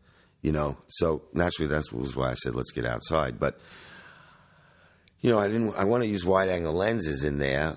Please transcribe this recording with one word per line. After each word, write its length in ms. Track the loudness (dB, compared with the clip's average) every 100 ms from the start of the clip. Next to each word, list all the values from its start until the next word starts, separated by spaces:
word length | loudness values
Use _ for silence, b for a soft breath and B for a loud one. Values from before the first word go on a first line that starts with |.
| b b b b
you 120 | 0
know? 240 | 0 0 -4 -8
So 360 | 0 0 0 -2
naturally, 340 | 0 0 0 0
that 240 | -2 -2
was 240 | -6 -6 -2
why 160 | -2
I 40 | -2
said, 200 | -4 -4
"Let's 160 | -4
get 140 | -4 -4
outside." 540 | -4 0 0 0 -2
But, 180 | -4 -4 B B B B B B B B B B B B B B B _
you 100 | 2
know, 80 | 4
I 80 | 2
didn't, 280 | 0 0 0
I 80 |
wanna 220 | 2 2 2
use 180 | 0
wide-angle 500 | 2 4 4 0 0
lenses 520 | 0 0 0 -2 -2 -2
in 140 | 0
there 360 | 0 0 0